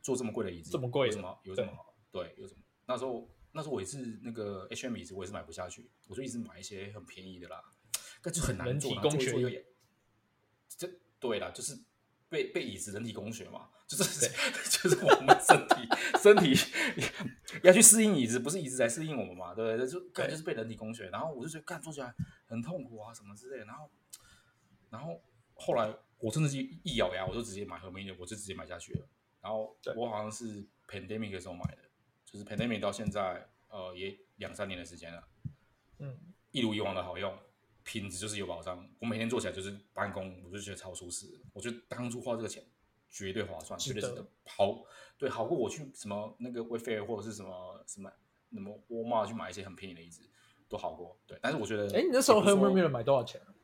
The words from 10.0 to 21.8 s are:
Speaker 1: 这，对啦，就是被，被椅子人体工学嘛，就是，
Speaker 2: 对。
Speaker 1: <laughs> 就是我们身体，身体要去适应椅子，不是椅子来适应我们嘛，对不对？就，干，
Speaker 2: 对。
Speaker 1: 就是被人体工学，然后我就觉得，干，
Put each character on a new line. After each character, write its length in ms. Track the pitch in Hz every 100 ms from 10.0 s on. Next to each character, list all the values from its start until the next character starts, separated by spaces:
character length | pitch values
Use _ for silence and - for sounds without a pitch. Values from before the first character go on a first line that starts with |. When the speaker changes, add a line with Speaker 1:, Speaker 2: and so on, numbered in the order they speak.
| _ _ _ _ _ _ _ -
Speaker 1:
这， 120 | 175 - _ _
对 200 | 127 104
啦， 100 | 87
就 120 | -
是 160 | 120 143 - _ _ _ _
被， 220 | 156 131
被 120 | 180
椅 140 | 127 95
子 140 | 104
人 100 | 101
体 80 | 117
工 200 | 98 101
学 180 | 113 -
嘛， 200 | - - _ -
就 100 | 143
是， 240 | 180 147
Speaker 2:
对。 80 | - - - -
Speaker 1:
<laughs> 140 | -
就 200 | - -
是 140 | 370
我 180 | - 453
们 160 | 254 -
身 260 | - - -
体， 200 | - - - - -
身 140 | 208 208
体 180 | 160 131 - - - - 123 - 165 - - -
要 100 | 180
去 80 | 180
适 220 | - 220
应 120 | 214 170
椅 100 | 113
子， 140 | 123
不 100 | 123
是 120 | 190
椅 80 | 139
子 120 | 131
来 60 | 117
适 180 | 160 156
应 120 | 139
我 80 | 95
们 100 | 87
嘛， 180 | 87
对 180 | 98 113
不 60 | 113
对？ 100 | 127
就， 120 | 175 -
干， 160 | - -
Speaker 2:
对。 40 |
Speaker 1:
就 60 | 156
是 60 |
被 100 | 165
人 160 | 147 113
体 60 | 110
工 180 | 110
学， 160 | 113 95
然 100 | 101
后 140 | 156
我 100 | 139
就 60 | 151
觉 80 | 160
得， 60 | -
干， 160 | 165